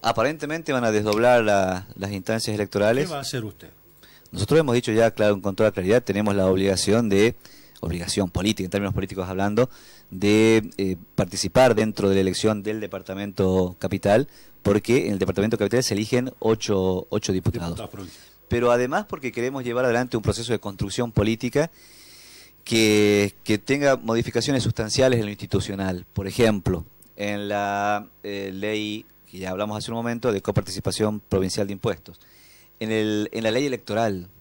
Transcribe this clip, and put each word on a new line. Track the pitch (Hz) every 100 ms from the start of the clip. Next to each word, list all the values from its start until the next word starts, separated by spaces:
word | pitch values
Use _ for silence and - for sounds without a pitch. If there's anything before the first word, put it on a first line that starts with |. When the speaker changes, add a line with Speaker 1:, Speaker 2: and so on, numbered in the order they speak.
Speaker 1:
Aparentemente | - 117 120 156 147 160 160
van | 131
a | 117
desdoblar | 107 107 104 120 123
la, | 107 101 95 92 95 -
las | 98
instancias | 101 - 113 113
electorales. | 104 101 104 104 123 151
Speaker 2:
¿Qué |
va | 147
a |
hacer | 135 131
usted? | 107 - - _ _ _ - - _
Speaker 1:
Nosotros | - 104 151
hemos | 151
dicho | 120 -
ya, | 110 113
claro, | - 104 101
con | 101
toda | 95 110
claridad, | 101 92 117
tenemos | - 98 107
la | 101 95
obligación | 95 98 95 - 107 117
de, | 98 110 - - - - -
obligación | 80 85 85 - 95
política, | 87 98 110
en | 92
términos | 101 101
políticos | 95 98 95 92
hablando, | 95 101 104 127 - - - -
de, | 95 101 107 110 110 107 -
eh, | 98 90 -
participar | - 95 101 95 127 127 107
dentro | 110 104 98
de | 98
la |
elección | 95 92 107 104
del | 101 107
Departamento | 104 98 - 95 101 95 95 92 90 92
Capital, | 98 98 101 107 143 - - -
porque | - 104 - 123 -
en |
el | 98
Departamento | 92 92 117 113
Capital | 101 117
se | 123
eligen | 101 107 123 127 -
ocho, | 110 110 - 101 92 92 -
ocho | 104 -
diputados. | 92 - - 85
Speaker 2:
Diputados | 85 -
provinciales. | 98 92 - - _ _
Speaker 1:
Pero | 120 120
además | 120 123 165 214
porque | 175 135
queremos | 120 120 139
llevar | 123 120
adelante | 127 117 123 117
un |
proceso | 104 101 117
de | 110
construcción | 107 98 101 - 120
política | 113 104 113 123 143 165 - - - - - - - - _
que, | - 113 107 107 104 104 101 -
que | - 107
tenga | - 139 143 131
modificaciones | 113 113 120 120 117 135
sustanciales | 113 - 110 117 131 120
en | 104
lo |
institucional. | 101 101 98 - 98 95 90 90
Por | - 98
ejemplo, | 95 113 104 - 90 80 - - -
en | 104 104 101
la, | 104 101 101 101 104 107 _
eh, | 104 101 98
ley | 95 104 107 107 107 - _ _
que | 92
ya | 92
hablamos | 92 107 107
hace | 104
un | 117
momento | 117 117 123
de | 101
coparticipación | - 104 98 98 98 - 107 107
provincial | - 98 92 - 101
de |
impuestos. | 98 117 92 - 87 _ _ - _ _ _
En | 113
el, | 110 107 104 104
en | -
la | 113
ley | 113 143
electoral | 120 - 107 117 98 90 -